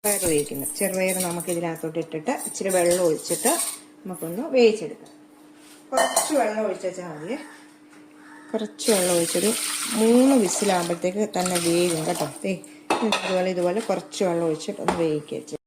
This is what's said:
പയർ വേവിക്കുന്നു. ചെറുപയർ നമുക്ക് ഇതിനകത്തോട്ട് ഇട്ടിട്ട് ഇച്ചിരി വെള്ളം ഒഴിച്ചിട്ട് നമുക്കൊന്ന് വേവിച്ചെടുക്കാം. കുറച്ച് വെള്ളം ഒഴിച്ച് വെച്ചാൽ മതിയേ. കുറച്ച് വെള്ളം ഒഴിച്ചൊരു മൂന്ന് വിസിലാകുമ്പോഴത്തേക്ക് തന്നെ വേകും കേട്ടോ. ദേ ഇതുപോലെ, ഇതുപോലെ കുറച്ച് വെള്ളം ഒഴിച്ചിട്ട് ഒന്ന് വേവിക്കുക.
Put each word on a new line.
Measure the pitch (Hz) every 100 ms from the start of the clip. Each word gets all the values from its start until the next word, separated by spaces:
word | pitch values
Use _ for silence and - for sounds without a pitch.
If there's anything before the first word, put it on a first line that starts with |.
പയർ | 208 196 180
വേവിക്കുന്നു. | 151 143 139 135 -
ചെറുപയർ | 196 185 190 185 180
നമുക്ക് | 170 170
ഇതിനകത്തോട്ട് | 170 170 165 165 165
ഇട്ടിട്ട് | 160 160 156 277 -
ഇച്ചിരി | - 190 180
വെള്ളം | 175 175 175
ഒഴിച്ചിട്ട് | 147 - 175 240 349 - - - -
നമുക്കൊന്ന് | 190 180 165 180 311 262
വേവിച്ചെടുക്കാം. | 233 214 156 - - - - - - - - - -
കുറച്ച് | 262 - - - 294
വെള്ളം | 214 214 214
ഒഴിച്ച് | 185 185
വെച്ചാൽ | 185 175
മതിയേ. | 151 165 285 - - - - - - - - - - -
കുറച്ച് | 220 214 - -
വെള്ളം | 202 180 175
ഒഴിച്ചൊരു | 170 175 196 233 - - - 220
മൂന്ന് | 220 240 269 269
വിസിലാകുമ്പോഴത്തേക്ക് | 185 - 202 180 170 175 180 196 208 185
തന്നെ | 180 180 170
വേകും | 170 175 160 156
കേട്ടോ. | 175 147 -
ദേ | 196 180 - - - - 226
ഇതുപോലെ, | - - 185 185 180
ഇതുപോലെ | 175 190 220
കുറച്ച് | 180 - - 190
വെള്ളം | 170 165
ഒഴിച്ചിട്ട് | 156 - 202
ഒന്ന് | - 180
വേവിക്കുക. | 165 151 143 - - 151